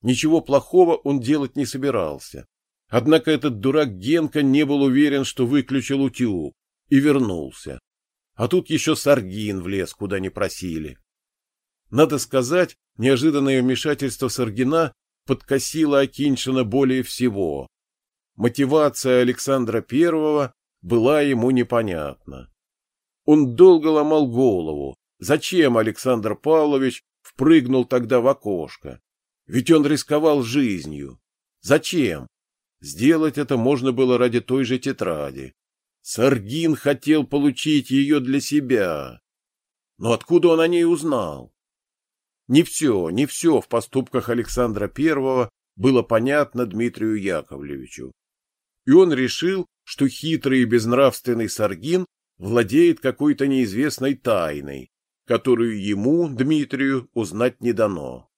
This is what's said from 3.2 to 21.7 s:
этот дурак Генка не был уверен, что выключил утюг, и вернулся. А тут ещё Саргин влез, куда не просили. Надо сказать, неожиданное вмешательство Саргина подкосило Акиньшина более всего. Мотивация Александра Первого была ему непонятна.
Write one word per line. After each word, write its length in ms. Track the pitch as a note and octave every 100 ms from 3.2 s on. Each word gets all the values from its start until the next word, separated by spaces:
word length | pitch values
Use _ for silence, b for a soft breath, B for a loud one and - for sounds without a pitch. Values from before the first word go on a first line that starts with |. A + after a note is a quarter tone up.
| D#3+
этот 260 | D3+ C#3+ A2
дурак 380 | B2+ D3+ D3 F#2
Генка 440 | G2+ E3 D#3 D3+
не 220 | C#3 C#3
был 180 | D3 C#3+
уверен, 420 | C#3 B2+ D3 C#3
что 200 | C3 -
выключил 580 | A#2+ C#3+ C3 C3 B2 C3+
утюг, 520 | C3+ - A#2+ F#2 D2 _ _ _ _
и 120 | C#3
вернулся. 800 | D3 C#3 A#2 F2 C#2 - - C2 _ _ _ _ _ -
А 100 | A#2
тут 240 | F3+ -
ещё 240 | D#3 -
Саргин 680 | D#3+ C#3+ C3+ F#2+ G2 G#2 F#2+
влез, 320 | F2 G2 F2
куда 280 | - G2+ F#2+
не 80 | F#2+
просили. 680 | - G2 - F#2 D#2+ D2+ B1+ _ _ _ _ _ _ _ _ _
Надо 280 | A2+ D#3 D3
сказать, 580 | - C3+ B2 F3 F3 - _ -
неожиданное 640 | A#2+ C3 D#3 C#3+ C#3 C3
вмешательство 680 | B2+ B2 D#3 C#3+ C#3 - C3
Саргина 640 | - A#2+ G2+ B2+ D#3+ D#3 _ _ _ -
подкосило 720 | C3+ - C#3 - D#3+ D#3 C#3
Акиньшина 640 | C#3 - C#3+ C3 C3 C3
более 400 | A2+ B2 C3+ C3
всего. 640 | B2+ - B2 G2+ F2 C#2+ C2 _ _ _ _ _ _ -
Мотивация 880 | A#2 A2+ C3+ D#3 D3 - C3 B2+
Александра 580 | B2 B2 - C3+ A2+ A2
Первого 760 | - B2+ E3+ D#3+ D3+ D3+ C3+ _ _ _ F2+
была 340 | A#2+ A#2 D3+
ему 300 | C#3+ B2+ A#2+
непонятна. 1000 | B2+ A#2+